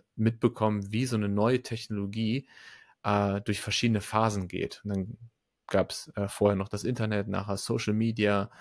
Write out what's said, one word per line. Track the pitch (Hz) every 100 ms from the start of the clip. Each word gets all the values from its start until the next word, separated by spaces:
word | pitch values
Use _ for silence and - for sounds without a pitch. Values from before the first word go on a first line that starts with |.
| _ -
mitbekommen, | 110 113 120 - 107 104 98
wie | 110 127
so | 113
eine | 101
neue | 101 113 123
Technologie, | - 117 - 104 98 110 110 131 - - - - - _
äh, | 107 104 101 101
durch | 104 101
verschiedene | - - 120 107
Phasen | - 110 110 101 90
geht. | 90 - -
Und | 104
dann | 98 95 - - _ _ _ -
gab's, | 95 92 - - -
äh, | 98
vorher | - 101 98
noch | 98
das | 101 113
Internet, | 120 110 104 98
nachher | 95 101 98
Social | - 120 113
Media, | 107 113 113 101 101 98 -